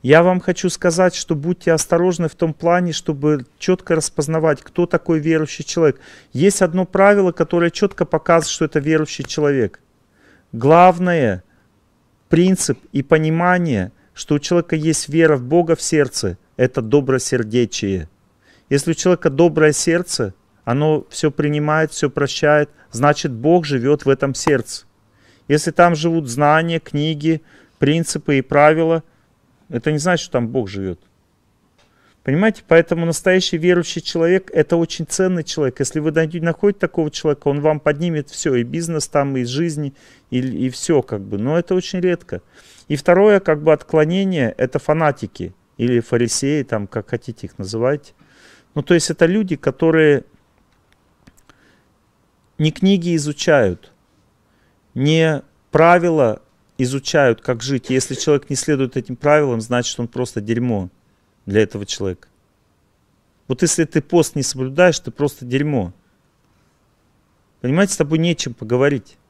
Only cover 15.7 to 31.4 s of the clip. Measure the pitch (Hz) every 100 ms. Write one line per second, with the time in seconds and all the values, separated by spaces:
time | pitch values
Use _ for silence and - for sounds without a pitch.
15.7 | 160 - 156 135 - 98 - _ - 127
16.7 | - 110 143 131 131 - 127 107 120 117
17.7 | - 101 92 78 _ _ _ _ _ _
18.7 | 139 165 165 185 170 160 135 175 156 151
19.7 | 147 - 170 180 - 107 - _ _ -
20.7 | 127 151 156 - - 156 139 147 151 151
21.7 | 156 160 - 147 131 139 - 151 151 147
22.7 | _ _ 113 143 151 151 113 139 175 147
23.7 | 139 123 147 139 135 139 131 - 135 -
24.7 | - _ _ _ _ _ _ - 151 165
25.7 | - 175 156 170 165 139 120 147 156 170
26.7 | 165 - 147 151 151 156 160 _ _ _
27.7 | _ - 160 165 - - 139 131 143 147
28.7 | 156 165 165 - _ _ _ _ _ _
29.7 | 120 156 151 165 175 - 127 117 131 101
30.7 | 98 95 87 _ _ _ _